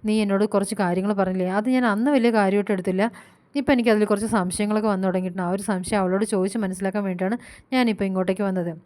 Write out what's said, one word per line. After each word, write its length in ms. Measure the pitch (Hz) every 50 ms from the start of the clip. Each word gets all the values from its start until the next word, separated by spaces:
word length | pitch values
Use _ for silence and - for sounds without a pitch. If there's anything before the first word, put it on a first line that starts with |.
| -
നീ 100 | 214 214 220
എന്നോട് 240 | 214 202 196 196 208
കുറച്ച് 300 | 214 - 196 202 - 214
കാര്യങ്ങൾ 380 | - 196 175 180 190 190 208 214
പറഞ്ഞില്ലേ? 360 | 196 190 185 185 185 180 185
അത് 180 | 185 208 214 254
ഞാൻ 160 | 254 254 247
അന്ന് 260 | 226 196 208 233 285
വലിയ 200 | 294 262 226 240
കാര്യമായിട്ട് 420 | 226 214 202 190 196 202 196 196 208
എടുത്തില്ല. 300 | 185 175 196 185 185 208 240 - - - - - _ _ _ _
ഇപ്പം 180 | 285 269 - 277
എനിക്കതിൽ 320 | 240 226 240 214 214 214
കുറച്ച് 240 | 208 214 202 220 214
സംശയങ്ങളൊക്കെ 600 | 226 208 175 185 - - 208 208 214 214 208 220
വന്നു 180 | 202 185 190
തുടങ്ങിയിട്ടുണ്ട്. 380 | 190 180 185 185 185 175 190 180
ആ 60 | 175
ഒരു 120 | 185 202 196
സംശയം 360 | 220 202 180 185 - 220 202
അവളോട് 260 | 190 180 185 196 220
ചോദിച്ച് 320 | 214 220 190 185 196 202
മനസ്സിലാക്കാൻ 460 | 233 208 185 185 185 196 190 190 208 202
വേണ്ടിയിട്ടാണ് 340 | 190 185 175 185 190 226 247 - - - - _ _
ഞാനിപ്പോൾ 340 | 262 254 247 226 208 180 202
ഇങ്ങോട്ടേക്ക് 380 | 190 190 185 185 185 190 196 208
വന്നത്. 280 | 196 185 185 170 170 160 165 _